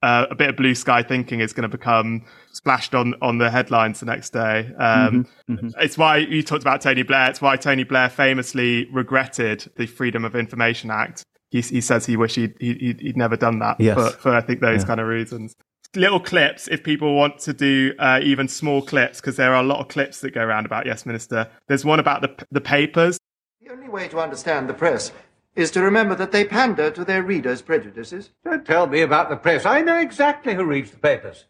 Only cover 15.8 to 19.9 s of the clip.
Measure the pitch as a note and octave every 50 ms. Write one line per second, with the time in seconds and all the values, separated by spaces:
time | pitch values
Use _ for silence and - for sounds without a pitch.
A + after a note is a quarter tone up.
15.8 | _ - _ G3 F3+ G3 G3+ F3+ - - - F3 D3 D3 - - - - E3 D#3
16.8 | - D#3+ D3+ C#3+ D3+ D3+ C#3+ C#3+ C#3+ D3 C#3+ - - - C#3+ A#2+ C#3+ C#3 C3+ C3+
17.8 | C3+ C3+ C3+ - D3 C3 B2+ C3 C#3+ D3 C#3 C3 C#3 C3 - - - D3+ C#3+ C#3
18.8 | C3+ - - C#3 B2 B2 - - - C#3 C3 - C3+ B2+ C3 B2+ B2+ C3+ C#3 C#3
19.8 | C3 -